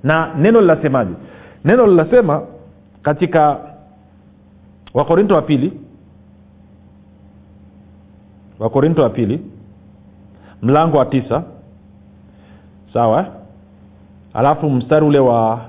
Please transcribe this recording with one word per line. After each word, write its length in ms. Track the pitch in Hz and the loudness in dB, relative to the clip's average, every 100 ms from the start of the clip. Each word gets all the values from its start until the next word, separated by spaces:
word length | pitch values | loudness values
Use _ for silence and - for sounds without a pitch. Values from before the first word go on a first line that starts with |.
Na 320 | - 160 160 151 | 0 0 -2 -2
neno 220 | 175 226 | 2 4
linasemaje? 500 | 190 156 151 131 101 82 - - - - | 4 2 0 -2 -4 -8 -18 -20 -20 -6
Neno 220 | 147 240 220 | 0 2 4
linasema 560 | 175 156 170 175 147 - - - - _ _ | 2 4 2 2 -2 -6 -20 -20 -20 _ _
katika 540 | - 147 175 170 151 143 - - - - _ - - _ _ - - - - | -6 -4 -2 0 0 -2 -10 -20 -20 -20 _ -20 -20 _ _ -20 -20 -20 -8
Wakorinto 400 | 120 143 170 208 | -6 -2 0 2
wa 80 | 175 | 0
pili, 300 | 151 143 151 - - - - - - - _ - - - - - - - - - - - - - - - - - - - - - | 0 -2 -2 -8 -20 -20 -20 -20 -20 -20 _ -20 -20 -20 -20 -20 -20 -20 -20 -20 -20 -20 -20 -20 -20 -20 -20 -20 -20 -20 -20 -6
Wakorinto 440 | 110 135 147 160 | -2 0 0 2
wa 80 | 123 | 0
pili, 300 | - 107 - - - - - - - - - - - - - | 0 -4 -4 -8 -20 -20 -20 -20 -20 -20 -20 -20 -20 -20 -8
mlango 360 | 113 143 165 147 | 0 2 2 0
wa 80 | 127 | 0
tisa, 360 | 135 117 123 170 - - - - - - - - - - - - - - | -2 -4 -6 -6 -20 -20 -20 -20 -20 -20 -20 -20 -20 -20 -20 -20 -20 -8
sawa? 340 | 120 117 120 190 - - - - - - - - - - | -2 0 0 -2 -12 -20 -20 -20 -20 -20 -20 -20 -20 -14
Alafu 360 | 110 131 156 156 | -2 -2 0 -2
mstari 360 | 127 117 151 151 | -4 0 0 2
ule 120 | 143 | 2
wa 420 | 127 117 113 117 | 2 2 0 -4